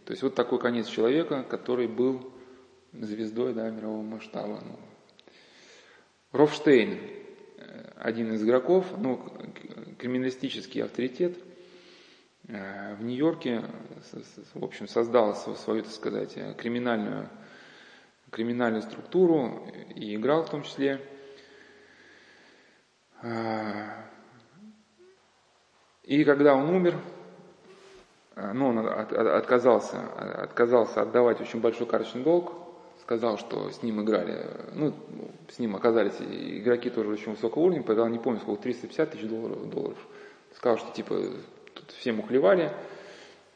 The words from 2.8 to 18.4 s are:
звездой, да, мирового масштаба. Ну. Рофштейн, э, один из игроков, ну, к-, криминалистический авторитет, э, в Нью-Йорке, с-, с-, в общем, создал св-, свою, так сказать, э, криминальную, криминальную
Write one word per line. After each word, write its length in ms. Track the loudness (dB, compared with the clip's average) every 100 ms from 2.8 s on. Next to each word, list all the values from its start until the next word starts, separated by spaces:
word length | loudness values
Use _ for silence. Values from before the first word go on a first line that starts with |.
| _
звездой, 600 | -10 -8 -6 -4 -2 -2
да, 160 | -2 -6
мирового 320 | -6 -6 -6
масштаба. 600 | -8 -10 -10 -8 -8 -8 -12
Ну. 140 | -16 -20 -20 _ _ -20 _ _ -20 -20 -20 -20 -20 _ _ _
Рофштейн, 680 | 4 4 6 6 8 6 -2 -10 -14 -18 -20 -20 -20
э, 340 | -18 -18 -18 -6
один 360 | -4 -2 -2
из 100 | 0
игроков, 420 | 4 4 6 4 2 -2
ну, 200 | -2 -2
к-, 840 | -6 -16 -16 -16 -16 -16 -16 -10
криминалистический 840 | -4 -2 -2 -4 -8 -8 -8 -6
авторитет, 540 | -4 -4 -4 0 -2 -2 -16 -20 -20 -20 -20 -20 -20 _ _ _ -14
э, 480 | -10 -10 -10 -10 -8
в 80 |
Нью-Йорке, 600 | -6 0 0 0 -2 -2 -4 -12 -16 -18 -16
с-, 120 | -16
с-, 300 | -16 -20 -14
в 100 | -10
общем, 240 | -10 -10 -4
создал 480 | 0 4 4 4 0
св-, 240 | -6 -8
свою, 240 | -4 -4
так 80 | -4
сказать, 420 | -8 -6 -4 -6 -8
э, 160 | -12 -8
криминальную, 720 | -6 -2 0 -2 -2 -6 -10 -16 -20 -20 -20 -20 -20 -20 _ _ -12
криминальную 520 | -4